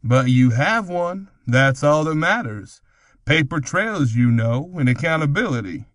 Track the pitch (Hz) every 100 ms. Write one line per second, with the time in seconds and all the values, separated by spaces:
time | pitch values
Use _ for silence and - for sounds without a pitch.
0 | 117 127 127 127 127 117 147 226 190 180
1 | 175 190 196 _ - 123 135 135 147 151
2 | 156 156 165 214 160 107 - - _ _
3 | _ _ - 156 139 165 139 175 220 208
4 | 135 113 123 117 113 120 165 180 127 123
5 | 170 160 156 151 226 123 98 82 -